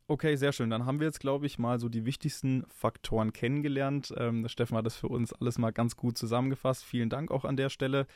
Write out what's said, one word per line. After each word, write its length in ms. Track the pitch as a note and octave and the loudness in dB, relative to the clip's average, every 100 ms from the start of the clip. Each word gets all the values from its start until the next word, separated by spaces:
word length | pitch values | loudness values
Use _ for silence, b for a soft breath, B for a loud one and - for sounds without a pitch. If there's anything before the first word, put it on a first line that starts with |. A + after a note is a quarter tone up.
| - | -4
Okay, 300 | D3+ D#3+ C#3+ | 0 2 2
sehr 160 | C#3+ | 2
schön. 160 | C#3 A#2 | 2 0
Dann 160 | A2+ | 0
haben 160 | B2 D3 | 0 2
wir 60 | D#3 | 0
jetzt, 140 | D3 | 0
glaub 240 | C3+ C#3+ | 0 0
ich, 140 | D3 - | 0 0
mal 200 | A#2 A#2+ | 0 0
so 100 | A#2 | 0
die 160 | A#2 | -2
wichtigsten 600 | A2+ C3+ D3 - C3+ C3 - | -2 -2 -4 -2 0 0 -2
Faktoren 640 | - A2+ - - A2 A2 | -4 -4 -4 -2 0 0
kennengelernt. 800 | - A#2+ C#3+ D3 C3+ C#3 C#3+ C#3 - | 0 0 0 0 0 0 0 -4 -2
Ähm, 260 | A#2+ A#2 | 0 0
der 60 | A2+ | -2
Steffen 280 | - A#2 A2+ | -2 0 0
hat 80 | |
das 120 | A2 - | 0 -2
für 120 | - | -2
uns 240 | B2 A2+ | 0 -2
alles 260 | - A#2+ A#2+ | -2 -2 2
mal 120 | A2+ | 0
ganz 260 | A2 A#2 - | 2 0 0
gut 220 | B2 A#2 | -2 -2
zusammengefasst. 680 | A2+ A#2+ C3 C3+ C3 C3 | 0 0 0 0 0 -2
Vielen 240 | - B2 A2+ | -2 -2 0
Dank 220 | C3 D#3 | -2 -2
auch 140 | C3 | -2
an 120 | C#3 C3+ | 0 0
der 140 | C3+ | 0
Stelle. 360 | - C3+ C#3 C3+ | 0 0 2 0